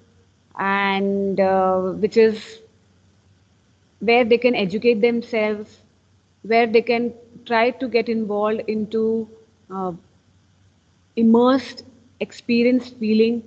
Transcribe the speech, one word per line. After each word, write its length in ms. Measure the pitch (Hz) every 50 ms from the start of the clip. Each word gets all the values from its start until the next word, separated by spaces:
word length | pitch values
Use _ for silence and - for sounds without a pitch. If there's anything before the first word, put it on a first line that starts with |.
| _ _ _ _ _ _ _ _ _ _ - -
and, 800 | 190 196 196 196 196 196 196 196 196 196 196 196 196 196 190 190
uh, 400 | 190 190 190 190 185 185 185 185 185 185 170
which 240 | 175 202 202 - 226
is 420 | 220 220 214 214 - - - - - _ _ _ _ _ _ _ _ _ _ _ _ _ _ _ _ _ _ _ _ _ _ _ _ _ _ _
where 240 | 202 220 233 240 254
they 120 | 214 240 226
can 160 | 247 247 240
educate 480 | - 202 175 185 214 - 240 240 202
themselves, 760 | 233 240 240 233 233 - 240 220 214 214 214 208 214 - - _ _ _ _ _ _ _ _ _ _ _ _ _ -
where 240 | 190 226 233 240 226
they 140 | 214 233
can 320 | 226 - 233 233 240 233 233 - - - - - -
try 260 | - 240 226 226 247
to 160 | 247 - 269 240
get 220 | 214 233 226 233
involved 520 | 226 226 220 202 208 202 208 214 220 220 - -
into, 600 | 220 220 214 - - 220 220 220 226 226 220 - - - _ _ _ _ _ - 185
uh, 200 | 190 185 185 170 180 - _ _ _ _ _ _ _ _ _ _ _ _ _ _ _ _ _ _ _ _ _ _
immersed 680 | 233 233 226 226 233 240 254 269 269 - - - - - - - _ _ _ _ -
experience 680 | 220 - - - - - 240 233 233 247 254 247 247 -
feeling 520 | - - 220 214 220 214 226 226 240 233 -